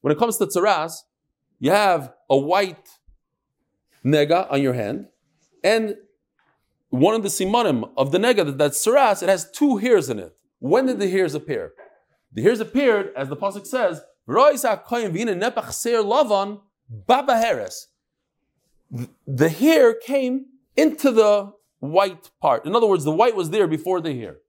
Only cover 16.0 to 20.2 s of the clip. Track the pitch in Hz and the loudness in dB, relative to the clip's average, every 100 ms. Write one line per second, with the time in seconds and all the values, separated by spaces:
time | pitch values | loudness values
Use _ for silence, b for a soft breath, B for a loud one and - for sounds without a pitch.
16 | 202 247 254 202 196 208 _ _ _ 110 | 2 2 2 0 -2 -10 _ _ _ -16
17 | - 247 277 233 226 147 95 - - _ | 0 0 2 0 0 -2 -6 -12 -20 _
18 | _ _ _ _ _ _ _ _ _ 120 | _ _ _ _ _ _ _ _ _ -12
19 | 123 _ - 131 160 156 277 320 240 226 | -12 _ -10 0 0 2 2 6 4 2
20 | - 277 | -4 -4